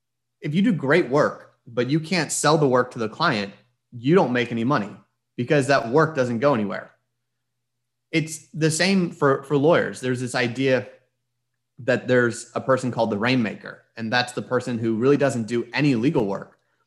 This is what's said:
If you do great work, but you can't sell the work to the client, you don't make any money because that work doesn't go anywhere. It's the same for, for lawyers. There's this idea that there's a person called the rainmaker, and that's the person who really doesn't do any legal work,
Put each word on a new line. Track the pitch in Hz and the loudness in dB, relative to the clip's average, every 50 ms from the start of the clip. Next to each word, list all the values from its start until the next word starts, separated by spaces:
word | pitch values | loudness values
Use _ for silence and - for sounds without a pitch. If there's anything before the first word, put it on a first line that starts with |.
| _ _ _ _ _ _ _ _ | _ _ _ _ _ _ _ _
If | - 156 147 | -8 -4 0
you | 190 | 0
do | 196 254 | 2 2
great | 185 139 135 131 151 180 156 117 | 0 0 0 2 2 2 2 2
work, | 131 147 123 98 - - - - _ _ _ | 2 2 2 2 -2 -6 -14 -20 _ _ _
but | - 117 120 120 127 | -6 -4 -4 0 0
you | 147 160 | 0 -2
can't | 156 160 196 175 147 - | 0 -2 -2 -2 -2 -2
sell | - - - 147 156 160 | -4 0 2 2 4 4
the | 151 131 | 4 4
work | 123 127 123 - | 4 2 0 -2
to | - 127 | -4 -6
the | 110 107 | -6 -6
client, | - - 160 170 127 104 101 98 - - _ _ _ _ _ _ | -4 -2 -2 0 0 -2 -4 -6 -10 -16 _ _ _ _ _ _
you | - 120 117 139 175 | -16 -4 0 2 4
don't | 196 165 123 | 4 4 2
make | 123 123 120 - | 0 -2 -2 -2
any | 120 113 113 | -2 -2 0
money | 131 147 127 101 98 - - _ _ _ _ _ _ _ | 0 0 -2 -2 -6 -10 -16 _ _ _ _ _ _ _
because | - 120 - 156 147 127 127 | -8 -2 0 2 2 4 2
that | 139 110 - 113 | 2 2 2 2
work | 123 156 156 156 156 | 2 2 2 2 2
doesn't | 131 127 120 120 110 | 0 -2 0 0 0
go | 131 147 139 | 2 2 2
anywhere. | 110 104 98 95 - - - _ _ _ _ _ _ _ _ _ _ _ _ _ _ _ _ _ _ _ _ _ _ _ _ | 2 0 -4 -6 -8 -12 -14 _ _ _ _ _ _ _ _ _ _ _ _ _ _ _ _ _ _ _ _ _ _ _ _
It's | 160 160 151 156 - - - _ | -2 -2 -2 -2 -6 -12 -16 _
the | - 151 156 156 | -4 -2 0 0
same | 156 - 175 190 196 190 175 170 | 2 2 2 2 2 2 0 -2
for, | - - 147 139 131 - - | -2 0 2 2 2 0 0
for | - 151 | -2 0
lawyers. | 139 135 160 170 123 104 98 101 - | 2 4 4 4 4 2 -2 -6 -6
There's | 123 127 127 123 | -4 -4 -4 -4
this | 127 120 - | -4 -4 -2
idea | 127 123 123 117 127 135 135 131 120 107 - - _ _ _ _ _ _ _ _ _ _ _ _ _ _ _ _ - | -2 -2 -2 -2 -2 0 2 2 2 0 -4 -12 _ _ _ _ _ _ _ _ _ _ _ _ _ _ _ _ -6
that | 117 120 123 110 - | -2 0 0 0 2
there's | 123 127 123 120 117 110 - - - - | 2 2 4 4 2 0 -4 -10 -10 -8
a | 117 | -4
person | - 131 131 127 131 123 | 0 0 0 0 0 -2
called | 113 117 117 107 | -2 0 0 0
the | 107 101 | 0 0
rainmaker, | 110 123 131 127 113 98 98 98 - 98 - - _ _ _ | 0 0 2 2 0 -2 -4 -8 -14 -16 -16 -18 _ _ _
and | 117 113 110 | -10 -4 -2
that's | 123 123 123 - | 0 0 0 -2
the | - 123 | -6 -10
person | 104 - 131 123 - 131 120 | -6 -4 -4 -4 -2 -4 -4
who | 113 117 113 113 | -4 -2 -2 0
really | 107 120 139 143 | 2 2 2 4
doesn't | 131 143 135 120 120 113 | 4 2 0 0 -2 -4
do | 104 120 120 113 - | -4 -4 -4 -4 -4
any | - - 147 147 131 | -2 0 2 2 2
legal | 110 113 151 165 139 110 | 2 2 0 0 0 -2
work, | 98 98 95 - - _ _ _ _ _ _ _ | -2 -4 -8 -10 -16 _ _ _ _ _ _ _